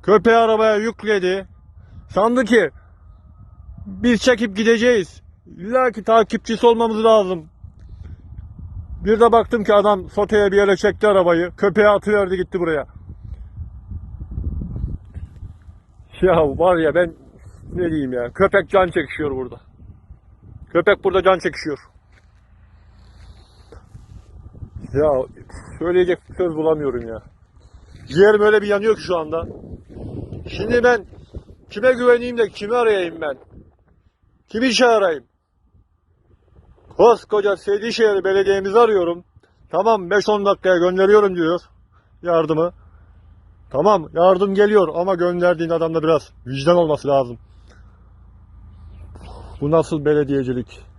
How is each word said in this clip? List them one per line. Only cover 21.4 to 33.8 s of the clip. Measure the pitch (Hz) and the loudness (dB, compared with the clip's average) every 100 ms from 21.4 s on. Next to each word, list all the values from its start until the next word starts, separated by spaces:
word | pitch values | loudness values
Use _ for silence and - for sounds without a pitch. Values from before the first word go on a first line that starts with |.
| 170 - 156 139 - _ _ _ _ _ _ _ _ _ - - - - - - - _ - - _ - - - - - - - - - - | -2 -8 -10 -12 -14 _ _ _ _ _ _ _ _ _ -20 -20 -20 -20 -20 -20 -20 _ -20 -20 _ -20 -20 -20 -20 -20 -20 -18 -16 -16 -6
Ya | 131 151 135 131 - - - - - | 0 0 0 -4 -14 -20 -20 -18 -8
söyleyecek | 165 180 180 170 _ - | -2 2 2 -2 _ -4
söz | 180 156 | -4 -2
bulamıyorum | 156 156 143 123 117 | -2 0 -2 -6 -10
ya. | 110 - _ _ _ - - - - - | -14 -16 _ _ _ -20 -20 -20 -20 -6
Ciğerim | 139 202 214 | 4 6 6
öyle | 208 214 | 4 2
bir | 202 | 2
yanıyor | 202 220 185 | -2 0 -2
ki | |
şu | 147 175 | -2 -4
anda. | 156 160 165 - - - - - - - - - - | -4 -6 -8 -16 -18 -20 -20 -18 -14 -14 -14 -14 -14
Şimdi | 165 208 240 | -10 -2 2
ben | 240 233 180 - - - - - _ | 4 2 -2 -20 -20 -20 -20 -20 _
kime | 208 247 | -2 0
güveneyim | 247 247 240 240 233 | 2 2 2 0 -4
de | 214 | -4
kimi | - 202 240 | -4 -4 0
arayayım | 226 202 175 165 | 0 0 -2 -6
ben? | 156 131 _ - - _ | -8 -8 _ -20 -20 _